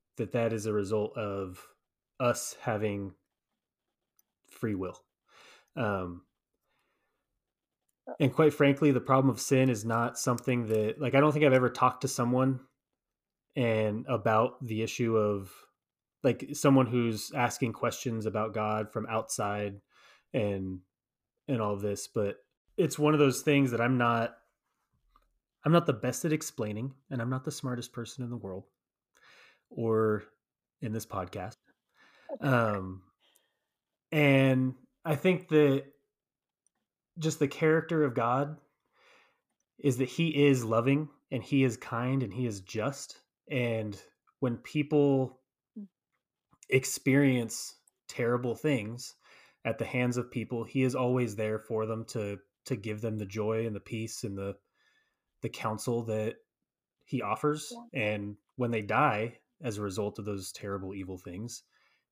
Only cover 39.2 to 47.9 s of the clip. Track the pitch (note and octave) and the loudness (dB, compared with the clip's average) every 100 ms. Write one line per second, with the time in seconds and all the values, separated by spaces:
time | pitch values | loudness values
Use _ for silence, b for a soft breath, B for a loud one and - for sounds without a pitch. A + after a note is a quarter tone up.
39.2 | b b b _ _ _ D3 A#2+ B2+ - | b b b _ _ _ -2 0 -2 0
40.2 | E3 C#3+ C#3+ C3 A2+ A2 A#2+ C#3 D3+ - | 0 4 4 4 2 2 2 2 0 -10
41.2 | - C3 - C#3+ C3 A2 - A#2 B2 C3+ | -10 -8 -2 2 2 0 -6 -6 -2 -2
42.2 | A2+ G#2 B2 G2 F#2 A2 A2+ C3+ - - | -2 -4 -4 -6 -8 -4 -4 -4 -12 -18
43.2 | _ _ - C#3 A#2+ A2+ G#2+ G2+ - _ | _ _ -8 -2 -2 -2 -4 -8 -16 _
44.2 | _ _ B2+ A#2 - D3+ C#3+ D3+ C#3+ C3+ | _ _ -4 -4 -6 -4 0 4 4 4
45.2 | C3 - _ _ _ - G3+ _ _ _ | 0 -6 _ _ _ -18 -18 _ _ _
46.2 | _ _ _ _ - C3 - - - C3+ | _ _ _ _ 0 0 0 -4 2 4
47.2 | C#3+ B2+ A2+ - - - _ | 4 2 -2 -6 -12 -16 _